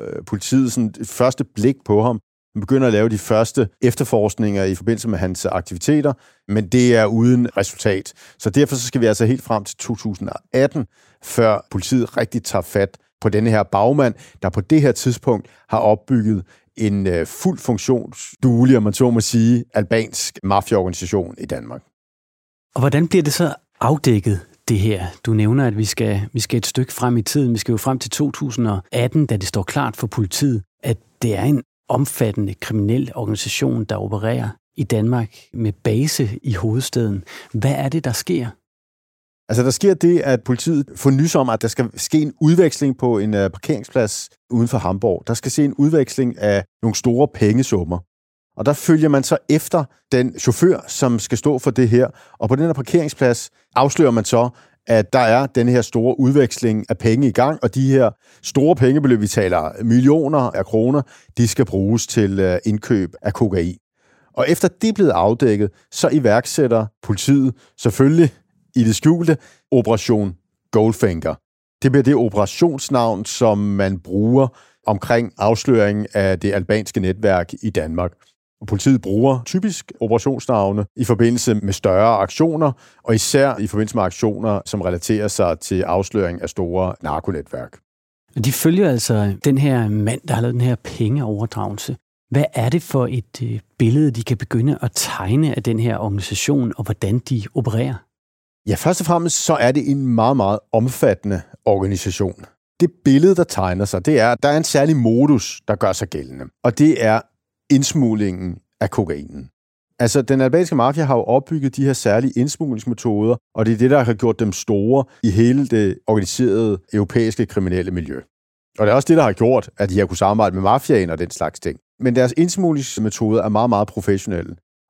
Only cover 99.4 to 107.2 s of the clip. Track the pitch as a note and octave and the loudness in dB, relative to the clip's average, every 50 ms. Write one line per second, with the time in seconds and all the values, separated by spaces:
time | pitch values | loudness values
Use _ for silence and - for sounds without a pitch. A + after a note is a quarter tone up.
99.4 | - - D#3+ - A#2 B2 C3+ D3 B2+ C#3 C#3 C#3+ C3+ B2+ A#2 A2+ A2 B2 C#3 B2+ | 0 0 2 2 2 2 2 2 0 0 -2 0 0 0 2 2 2 2 2 2
100.4 | G2+ G2 G#2 G#2 - _ - A2+ A#2 B2+ - - - B2+ - - - G#2 G2 F2+ | 2 0 0 -2 -4 _ 0 0 0 0 0 2 2 2 2 0 -2 -4 -4 -4
101.4 | - _ - _ _ - G2+ G2 F#2+ G2 G2 F2+ - G2 F2 - G2+ F2+ - - | -6 _ -20 _ _ 0 2 2 0 -2 -2 -2 -4 -6 -4 -2 -4 -4 -4 -10
102.4 | - _ _ _ _ _ _ _ F3 E3+ - _ _ C#3 C3+ C#3 E3 F#3+ F#3+ E3+ | -20 _ _ _ _ _ _ _ 0 0 0 _ _ 4 4 6 6 4 4 4
103.4 | E3+ - - - F#2+ F#2 F2+ F#2+ G2+ G2 - F#2 F2+ D3+ D#3 B2 G#2+ A#2+ A#2+ - | 0 -2 -2 -2 -2 -2 0 -2 -2 -2 -4 -2 0 2 2 4 4 2 2 2
104.4 | - C#3+ D3 D#3 D#3+ - - C#3+ C#3 D#3 D#3+ C#3 A#2 A2+ A#2 A#2+ C#3+ D3 C#3+ G#2+ | 0 0 2 0 0 0 2 2 2 4 2 2 2 2 4 4 4 4 4 2
105.4 | - - - - _ - G#2 F#2+ A#2 G2 F#2+ - G2+ F2+ - D2+ C2+ B1+ C2 C2+ | 0 -6 -14 -12 _ -6 -2 0 0 -2 -2 -4 -6 -8 -8 -12 -12 -12 -16 -16
106.4 | C2 B1+ _ _ - B2 A2 - D3 D#3 C3+ - A#2 G#2+ A2 A2+ | -16 -18 _ _ -2 -2 2 4 4 4 4 2 2 2 2 0